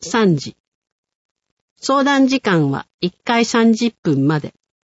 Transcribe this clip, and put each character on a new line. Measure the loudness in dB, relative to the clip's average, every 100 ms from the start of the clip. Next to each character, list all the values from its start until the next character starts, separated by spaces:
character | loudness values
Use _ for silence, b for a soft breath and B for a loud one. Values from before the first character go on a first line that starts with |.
三 | -6 0 2 0
時。 | -4 -18 _ _ _ _ _ _ _ _ _ _ _ _
相 | -2 0
談 | 2 2 2
時 | 0
間 | 0 0 0
は | -4 -10 -8
一 | -8 _
回 | -4 -2 0
三 | 2 2
十 | 2 -2
分 | -4 -2 0 0
ま | -2
で。 | -6 _ _ _